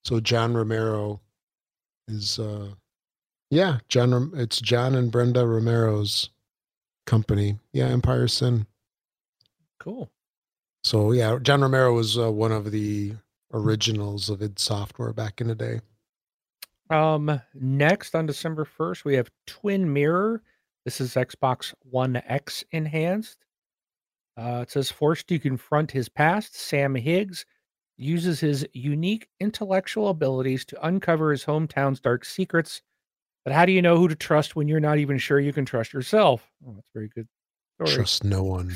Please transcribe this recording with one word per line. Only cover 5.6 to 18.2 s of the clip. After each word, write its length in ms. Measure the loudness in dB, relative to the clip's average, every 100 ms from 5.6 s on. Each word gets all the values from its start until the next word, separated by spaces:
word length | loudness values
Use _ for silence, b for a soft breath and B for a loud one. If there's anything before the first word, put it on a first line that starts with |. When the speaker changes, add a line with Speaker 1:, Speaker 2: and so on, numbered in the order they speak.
| 2 2 2 0 -2 -4 -6 _ _ _ _ _ _ _ 0
Speaker 1:
company. 520 | 2 2 0 0 -2 _
Yeah, 140 | -2 0
Empire 400 | 2 2 2 0
Sin. 380 | 0 2 0 -2 _ _ _ _ _ _ _ _ _ _ _
Speaker 2:
Cool. 320 | -14 -12 -14 _ _ _ _ _ _ _
Speaker 1:
So, 280 | -2 2 4
yeah, 260 | 2 2 0
John 200 | 2 4
Romero 320 | 4 4 4
was, 240 | 4 0 0
uh, 120 | 0
one 180 | 0 0
of 200 | 0 -2
the 420 | -4 -4 -4 -6 -8 _ _ _
originals 760 | -2 0 0 0 -2 -4 -6 -6
of 140 | -6
id 160 | -6 -6
Software 540 | -4 -4 -6 -8 -4
back 280 | -4 -4 -4
in 60 | -6
the 80 |
day. 260 | -4 -6 -8 -10 _ _ _ _ _ _ _ -20 _ _
Speaker 2:
Um, 500 | 2 4 2 0 -2 -4
next 600 | -6 -2 2 4 2 0
on 100 | -4